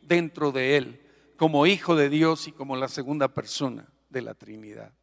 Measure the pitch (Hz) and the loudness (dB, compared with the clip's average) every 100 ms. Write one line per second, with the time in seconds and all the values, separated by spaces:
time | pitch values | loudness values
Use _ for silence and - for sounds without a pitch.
0 | 147 175 165 - 151 135 131 143 123 120 | 2 2 2 -2 -2 0 2 2 0 -12
1 | _ _ _ _ 160 147 156 196 - 160 | _ _ _ _ 2 4 4 4 2 2
2 | 143 151 160 160 - - 139 131 131 - | 4 4 2 0 -6 -12 -8 -6 -6 -6
3 | 131 151 135 - - - 139 113 110 _ | -8 -2 -2 -2 -8 -4 -4 -6 -16 _
4 | _ 131 113 107 107 110 107 107 110 _ | _ -10 -10 -14 -18 -18 -16 -18 -18 _